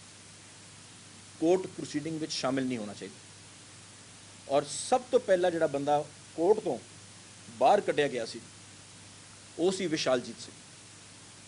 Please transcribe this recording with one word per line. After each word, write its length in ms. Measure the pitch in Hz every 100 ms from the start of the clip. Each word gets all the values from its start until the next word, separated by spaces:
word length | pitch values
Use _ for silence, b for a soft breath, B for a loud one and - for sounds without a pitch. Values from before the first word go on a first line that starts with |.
| - - - - - - - - - - - - - -
ਕੋਰਟ 260 | 160 185 185
ਪ੍ਰੋਸੀਡਿੰਗ 540 | - 143 147 151 160
ਵਿੱਚ 120 | 156
ਸ਼ਾਮਿਲ 320 | - 131 135
ਨਹੀਂ 140 | 131 120
ਹੋਣਾ 160 | 104
ਚਾਹੀਦਾ। 220 | 98 98 - - - - - - - - - - - - - -
ਔਰ 160 | 139
ਸਭ 360 | 147 - - 254 -
ਤੋਂ 100 | 254
ਪਹਿਲਾ 300 | 226 185 180
ਜਿਹੜਾ 160 | 165 160
ਬੰਦਾ 380 | 139 143 147 151 - - -
ਕੋਰਟ 240 | 175 214
ਤੋਂ 180 | 170 127 - - - - - - -
ਬਾਹਰ 300 | 113 135 202
ਕੱਢਿਆ 280 | 185 147 143
ਗਿਆ 180 | 123 113
ਸੀ, 140 | 117 - - - - - - - - - - - -
ਉਹ 140 | 175
ਸੀ 140 | 185 180
ਵਿਸ਼ਾਲਜੀਤ 500 | 156 143 127 107 -
ਸਿੰਘ। 140 | - - - - - - - - - -